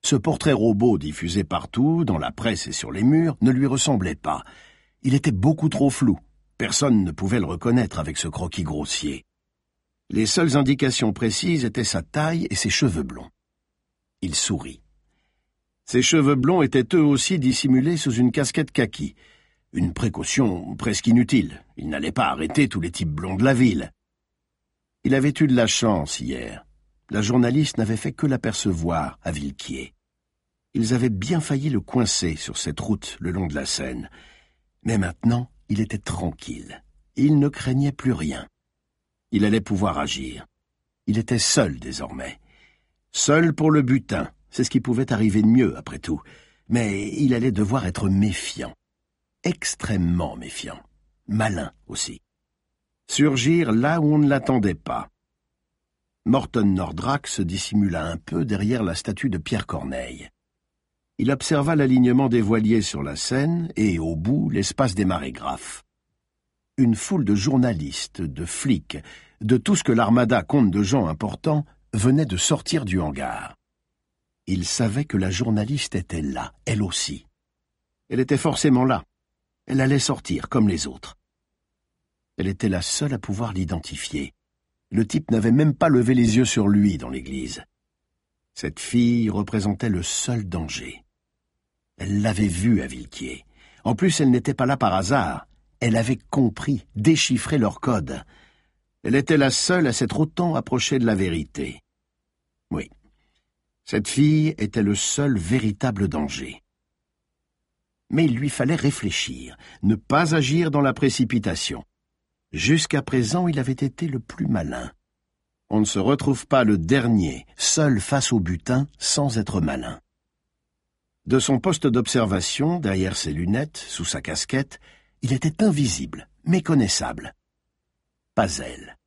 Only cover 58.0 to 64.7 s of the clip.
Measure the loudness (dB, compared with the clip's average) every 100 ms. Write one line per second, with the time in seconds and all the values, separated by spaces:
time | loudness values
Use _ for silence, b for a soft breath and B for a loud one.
58 | -6 -8 -6 -4 -2 -2 -2 0 -2 -4
59 | -6 -4 -4 -4 -4 -6 -4 -8 -8 -8
60 | -10 -14 -18 _ _ _ _ _ _ _
61 | _ -4 -2 0 0 0 2 2 4 6
62 | 6 4 4 2 4 2 4 2 2 -4
63 | -8 -6 -4 -2 0 -2 -4 0 0 0
64 | -2 -4 0 0 0 0 -2